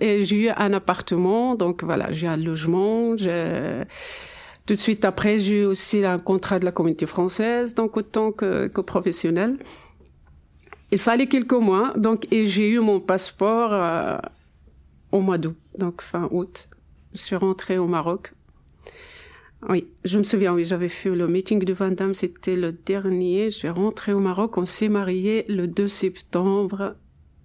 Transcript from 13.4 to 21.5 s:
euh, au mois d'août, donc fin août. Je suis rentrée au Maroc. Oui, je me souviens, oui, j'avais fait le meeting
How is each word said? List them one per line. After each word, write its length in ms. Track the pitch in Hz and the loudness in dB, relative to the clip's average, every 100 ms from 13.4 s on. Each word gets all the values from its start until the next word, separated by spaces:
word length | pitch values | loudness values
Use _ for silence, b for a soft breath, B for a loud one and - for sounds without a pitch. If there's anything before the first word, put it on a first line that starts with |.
| 196 226 233 | 0 2 2
euh, 460 | 202 170 165 - 65 - - _ _ - - - _ - | 0 0 0 -2 -4 -8 -16 _ _ -20 -20 -20 _ -2
au 100 | 196 | 0
mois 180 | 190 175 | 2 0
d'août, 180 | 160 160 - - | -2 -8 -12 -6
donc 240 | 180 175 | -4 -6
fin 240 | - 175 175 | -8 -6 -2
août. 380 | 180 180 - - - _ - - | -2 -4 -10 -18 -20 _ -20 -18
Je 60 | - | -12
suis 160 | - 185 | -6 0
rentrée 440 | 190 185 - 185 | 0 0 -2 -2
au 80 | 175 | 0
Maroc. 460 | 175 156 185 - - _ _ - - B B B B B B B - - | 0 0 -4 -8 -20 _ _ -20 -20 B B B B B B B -10 -2
Oui, 200 | 180 175 - | -2 -2 -8
je 160 | 185 202 | -2 0
me 40 | |
souviens, 300 | 202 214 185 | 2 2 2
oui, 100 | 175 | 2
j'avais 240 | 170 180 175 | 0 0 -2
fait 220 | - 196 | -4 -2
le 180 | 180 170 | 0 0
meeting 360 | 180 185 | 0 0